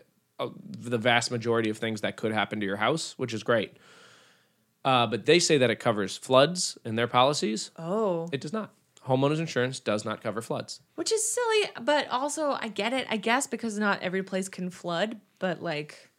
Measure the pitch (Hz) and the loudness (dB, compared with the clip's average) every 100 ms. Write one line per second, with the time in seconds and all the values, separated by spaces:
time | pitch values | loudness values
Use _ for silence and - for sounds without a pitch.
0 | - _ _ - 123 - - - 113 120 | -20 _ _ -10 -10 -10 -14 -12 -4 0
1 | 113 120 - 123 117 117 110 107 113 107 | 4 4 2 -2 0 2 0 -2 -4 -2
2 | 101 - 113 107 104 107 101 101 110 156 | -4 -4 -2 0 -2 -2 -4 0 0 0
3 | - - 127 113 - 117 98 - - - | -4 -6 -6 -4 0 0 0 -8 -20 -20
4 | - - _ _ _ _ _ _ 139 127 | -20 -20 _ _ _ _ _ _ 2 4
5 | 117 113 98 170 170 156 123 107 123 107 | 4 0 4 4 6 6 4 4 0 0
6 | 95 - - 127 147 180 - - 123 110 | -2 -6 4 6 6 2 -6 -6 -4 -2
7 | 117 123 131 147 196 214 - - 165 202 | 2 4 4 4 -2 -4 -8 -10 -4 -2
8 | 214 170 165 143 151 214 202 - _ _ | 0 -2 -4 -6 -6 -8 -8 -14 _ _
9 | - 131 139 156 160 - 123 135 - 104 | 0 2 2 2 0 0 0 -2 -2 -2
10 | 110 107 113 101 110 139 123 - _ - | -2 -4 -4 -6 -6 -6 -8 -14 _ -8
11 | 339 440 - - 480 440 403 - 233 294 | -2 0 0 0 2 2 0 -2 2 2
12 | - 254 285 294 302 254 226 196 208 262 | 2 -2 -2 -2 -2 -2 -4 -4 -2 -2
13 | - 220 226 240 277 226 233 208 208 190 | -2 -2 0 0 0 -6 -6 0 0 0
14 | 185 185 190 190 190 - 180 180 175 170 | -2 -4 -4 -4 -6 -6 -8 -8 -6 -2
15 | 214 226 - _ 185 160 170 151 151 - | -2 -4 -16 _ -4 -4 -4 -6 -8 -14
16 | - | -20